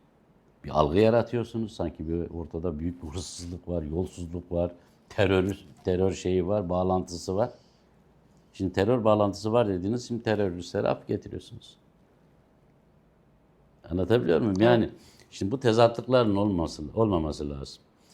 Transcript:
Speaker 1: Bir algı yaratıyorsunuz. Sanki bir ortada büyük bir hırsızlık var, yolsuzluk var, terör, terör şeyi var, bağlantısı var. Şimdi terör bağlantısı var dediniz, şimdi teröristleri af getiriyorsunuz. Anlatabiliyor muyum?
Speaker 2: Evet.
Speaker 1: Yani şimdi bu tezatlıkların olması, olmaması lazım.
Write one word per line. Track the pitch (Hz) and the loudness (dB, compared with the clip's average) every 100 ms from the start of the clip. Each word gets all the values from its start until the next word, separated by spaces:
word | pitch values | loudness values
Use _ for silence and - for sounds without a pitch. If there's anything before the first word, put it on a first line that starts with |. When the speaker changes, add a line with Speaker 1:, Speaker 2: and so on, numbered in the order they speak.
| _ _ _ _ _ _ | _ _ _ _ _ _
Speaker 1:
Bir | - | -2
algı | 76 76 85 | 2 4 6
yaratıyorsunuz. | 110 117 113 120 110 113 110 | 6 4 2 -4 -4 -6 -6
Sanki | - 98 - 80 | -6 -6 -6 -4
bir | 85 85 | -4 -4
ortada | 85 78 82 87 76 | -8 -10 -6 -6 -4
büyük | 85 85 | -6 -6
bir | 80 | -10
hırsızlık | 80 87 - 87 87 85 | -10 -10 -12 -12 -12 -6
var, | 87 | -6
yolsuzluk | 78 80 92 - 85 87 - | -4 -4 -6 -8 -10 -10 -6
var, | 85 87 - _ _ _ | -2 -2 -4 _ _ _
terör, | - 98 95 95 95 - - | 0 2 4 2 -4 -10 -8
terör | - 90 95 | -2 0 0
şeyi | 87 90 92 87 | 0 0 0 0
var, | 104 87 | -2 0
bağlantısı | 90 92 92 87 87 90 95 | 0 0 0 -2 -8 -4 -2
var. | 117 - _ _ _ _ _ _ _ _ _ | -2 -4 _ _ _ _ _ _ _ _ _
Şimdi | - 95 | -6 -4
terör | 95 98 123 | 0 2 2
bağlantısı | 110 107 104 92 107 | 4 4 2 0 0
var | 117 117 | 0 2
dediniz, | 92 95 120 117 | 0 -2 -4 -6
şimdi | 120 | -6
teröristleri | 113 104 101 87 85 101 - | -2 0 0 -4 -6 -4 -2
af | - - | -2 -2
getiriyorsunuz. | 104 101 - - 110 - - _ _ _ _ _ _ _ _ _ _ _ _ _ _ _ _ _ _ _ _ - | -6 -6 -14 -14 -18 -20 -20 _ _ _ _ _ _ _ _ _ _ _ _ _ _ _ _ _ _ _ _ -6
Anlatabiliyor | 87 90 117 123 80 | -2 2 2 4 2
muyum? | 113 95 | 2 4
Speaker 2:
Evet. | 113 | 6
Speaker 1:
Yani | 120 92 - - - - | 6 2 -6 -20 -20 -20
şimdi | - 98 | -8 -4
bu | 131 | 0
tezatlıkların | 127 110 117 117 120 127 113 98 | 2 6 4 4 2 2 4 2
olması, | 104 92 80 - 73 82 | 2 0 -2 -6 -6 0
olmaması | 110 90 78 73 73 | 2 2 -2 -4 -8
lazım. | 71 67 - _ _ _ | -8 -12 -16 _ _ _